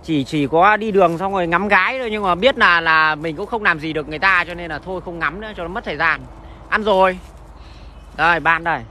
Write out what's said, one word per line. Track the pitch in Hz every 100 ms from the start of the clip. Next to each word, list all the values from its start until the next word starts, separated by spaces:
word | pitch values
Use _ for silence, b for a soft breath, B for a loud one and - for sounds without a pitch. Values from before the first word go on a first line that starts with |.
Chỉ, | - 151
chỉ | 131 156 139
có | 160 196 214
đi | 220
đường | 196 170 165
xong | 190
rồi | 196 170
ngắm | 175 208
gái | 196 196 262
thôi, | 240
nhưng | 214
mà | 196
biết | 175 240 240
là, | 202 170
là | 165 160 156
mình | 151 165 151
cũng | 202
không | 233
làm | 208 160
gì | 160
được | 156 143
người | 156
ta, | 190 185
cho | 170
nên | 170 170
là | 147
thôi | 175 185
không | 185 170
ngắm | 156 175
nữa | 220 196
cho |
nó | 170
mất | 202
thời | 233 147
gian. | 165 143 127 - B B -
Ăn | 208
rồi. | 214 190 190 185 - - - - B B B B - -
Đây, | 160 165
ban | 147 165
đây. | 170 147 113